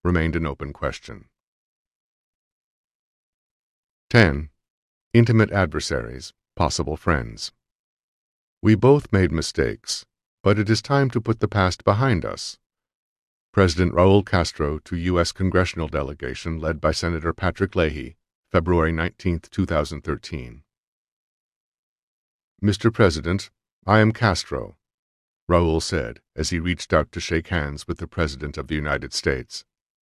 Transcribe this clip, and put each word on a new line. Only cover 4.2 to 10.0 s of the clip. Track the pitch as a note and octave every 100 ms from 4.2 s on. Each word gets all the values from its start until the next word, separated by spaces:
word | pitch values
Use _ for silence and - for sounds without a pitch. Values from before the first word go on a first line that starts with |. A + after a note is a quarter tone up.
| F#2 C#2+ D2+ _ _ _ _ _ _
Intimate | A#2 A#2 A2+ G#2+
adversaries, | G2+ F2+ D2+ - C#2 A1+ B1+ - - _ -
possible | D#2 - D2 D#2
friends. | F#2 D2 A1+ G#1+ - - _ _ _ _ _ _ _ _ _ _
We | G2+ G#2+
both | B2 C#3+ -
made | G2 F2+
mistakes, | D#2+ - - B1 G#1+ - -